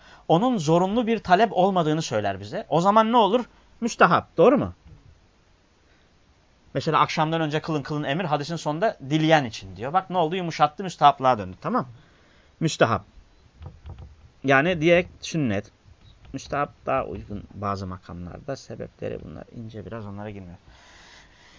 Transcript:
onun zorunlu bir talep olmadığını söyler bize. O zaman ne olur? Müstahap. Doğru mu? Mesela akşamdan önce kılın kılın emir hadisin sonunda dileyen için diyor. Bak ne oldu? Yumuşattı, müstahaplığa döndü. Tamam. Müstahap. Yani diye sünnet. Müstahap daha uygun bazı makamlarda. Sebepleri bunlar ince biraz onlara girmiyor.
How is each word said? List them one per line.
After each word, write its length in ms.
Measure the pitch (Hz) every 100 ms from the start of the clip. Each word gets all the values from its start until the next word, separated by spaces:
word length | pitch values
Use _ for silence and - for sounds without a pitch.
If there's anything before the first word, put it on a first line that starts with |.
| - - -
onun 300 | 165 240 240
zorunlu 500 | 147 170 185 214 220
bir 120 | 226
talep 340 | - 180 226
olmadığını 480 | - 185 190 156 151
söyler 380 | - 110 104 95
bize. 260 | 101 160 -
O 120 | 151
zaman 300 | 185 214 220
ne 60 | 240
olur? 280 | 202 233 226 _ _ -
Müstahap. 560 | 226 - 170 151 - -
Doğru 200 | 180 262
mu? 160 | 104 - - - _ - _ _ _ _ _ _ _ _ _ _ _ _ _ _ _
Mesela 260 | - - 151
akşamdan 420 | 151 - 156 165
önce 180 | 156 151
kılın 240 | - 156
kılın 200 | 131 151
emir 220 | 139 143 180
hadisin 300 | 147 143 170
sonunda 420 | 156 151 220 - 131
dileyen 360 | 156 156 160 123
için 300 | - 98 90
diyor. 180 | 120
Bak 160 | 180 180
ne 80 | 180
oldu? 180 | 160 185
Yumuşattı, 480 | 175 - 175 -
müstahaplığa 540 | 196 - 143 - 131 120
döndü. 200 | 92 92
Tamam. 260 | 151 233 131 - - _ _ _ _ -
Müstahap. 440 | 160 - 143 110 - - - _ _ - - - - - - - - _
Yani 380 | 135 135 156 175
diye 240 | 156 175 175 -
sünnet. 500 | - 170 135 101 - _ _ - - - -
Müstahap 400 | 135 - 143 147 - -
daha 200 | 131 -
uygun 380 | 98 - 104 -
bazı 340 | 95 101 98 95
makamlarda. 680 | 92 - 87 87 - - 135
Sebepleri 640 | - 117 113 - 107 113
bunlar 200 | - 76 - -
ince 300 | 113 113 90
biraz 200 | 113 104
onlara 240 | 101 104
girmiyor. 280 | 101 92 85 _ - - - - - - _ -